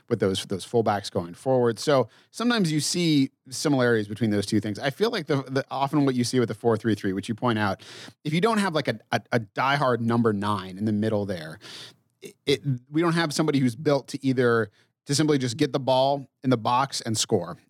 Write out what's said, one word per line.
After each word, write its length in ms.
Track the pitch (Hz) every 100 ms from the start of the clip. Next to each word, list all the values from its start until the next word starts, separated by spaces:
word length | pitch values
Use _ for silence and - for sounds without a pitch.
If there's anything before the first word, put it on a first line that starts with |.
| -
with 100 | 113
those, 260 | 101 92 -
those 200 | 92 -
fullbacks 420 | 120 110 101 -
going 260 | 104 85
forward. 440 | 87 131 127 120 110
So 300 | - 139 120 _ _
sometimes 400 | - 240 233 170
you 80 | 151
see 500 | 139 175 165 151 135 _ -
similarities 600 | 123 156 139 123 113 101
between 220 | 104 113
those 140 | 104
two 140 | 98 107
things. 220 | 110 107
I 100 | 143
feel 200 | - 220
like 160 | 233 156
the, 140 | 139
the, 220 | 131 135 -
often 340 | 131 139 151
what 120 | 139 127
you 80 |
see 160 | 120 127
with 80 | 120
the 80 | 127
four 200 | 120 107
three 200 | 117 104
three, 160 | 101
which 160 | 95 98
you 80 | 110
point 240 | 123 107
out, 200 | 104 95 - - - -
if 80 | 151
you 60 | 160
don't 180 | 214 220
have, 160 | 196
like, 140 | 156 135
a, 100 | 113 -
a, 80 | 117 -
a 80 | 123
diehard 600 | 107 - 131 143 131 120
number 320 | 117 117 113
nine 460 | 101 104 104 92 92
in 60 |
the 80 | 110
middle 340 | 104 107 104 98
there, 340 | 87 78 80 - - - - _ _
it, 140 | - -
it, 180 | - 135 143 123 -
we 100 | 151
don't 120 | 175
have 200 | 170 165
somebody 280 | 139 156 143
who's 160 | 127 113
built 320 | 151 139 -
to 180 | - 135
either, 420 | 127 123 117 104 _ _ _ -
to 80 |
simply 240 | 143 151 147
just 180 | 127 117
get 160 | 147
the 80 | 147
ball 480 | 135 131 135 143 131 _
in 60 | 131
the 60 | 123
box 440 | 117 123 135 -
and 160 | 117 110
score. 400 | - 107 85 -